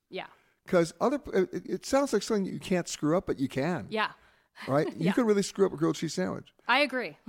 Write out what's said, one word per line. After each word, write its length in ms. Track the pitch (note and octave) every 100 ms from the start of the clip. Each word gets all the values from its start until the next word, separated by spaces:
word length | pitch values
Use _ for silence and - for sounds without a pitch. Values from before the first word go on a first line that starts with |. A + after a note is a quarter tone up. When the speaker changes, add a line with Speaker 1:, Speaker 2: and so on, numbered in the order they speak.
| _
Speaker 1:
Yeah. 160 | F#3 - - _ _ -
Speaker 2:
'Cause 260 | F#3 E3 -
other, 180 | A3 C#4 -
it, 160 | - F#3 F3+ -
it 200 | F#3+ -
sounds 260 | C4+ C#4+
like 100 | G#3+
something 220 | - G#3+
you 160 | F#3+ -
can't 260 | - F3+ E3
screw 300 | - D3 E3+
up, 100 | -
but 140 | -
you 80 | C3+
can. 380 | - D3 E3+ F#2+
Speaker 1:
Yeah. 220 | G#3+ G3+ - _ _ _ - -
Speaker 2:
Right? 180 | C#3 F4
Speaker 1:
<laughs> 40 | G2
Yeah. 100 | E3
Speaker 2:
You 40 |
can 100 | G3
really 180 | A3+ G3+
screw 220 | G3 - F#3
up 60 |
a 40 | D#3
grilled 200 | E3 D3+
cheese 160 | D#3+
sandwich. 380 | - F#3 - - _ -
Speaker 1:
I 120 | B3+
agree. 360 | C#4+ B3+ F#3+ C#3+